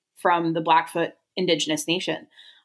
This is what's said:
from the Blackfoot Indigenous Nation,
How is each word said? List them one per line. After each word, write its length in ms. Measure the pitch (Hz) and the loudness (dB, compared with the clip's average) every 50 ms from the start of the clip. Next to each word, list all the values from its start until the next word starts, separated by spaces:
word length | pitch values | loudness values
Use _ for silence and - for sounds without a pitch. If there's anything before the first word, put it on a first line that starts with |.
| _ _ _ - | _ _ _ -2
from 320 | - 185 175 170 170 165 165 | 0 2 2 2 0 0 -2
the 80 | 170 | 0
Blackfoot 520 | 165 170 160 165 165 - - 170 165 - - _ _ _ _ | 2 2 4 4 2 2 -2 -2 -2 -4 -4 _ _ _ _
Indigenous 520 | - 185 180 170 156 151 - 156 151 - - | -4 0 0 0 0 0 -2 -2 -2 -2 -2
Nation, 400 | 165 185 185 - 151 - - - _ - - - - _ | -2 -2 -2 -4 -6 -6 -8 -14 _ -20 -20 -20 -20 _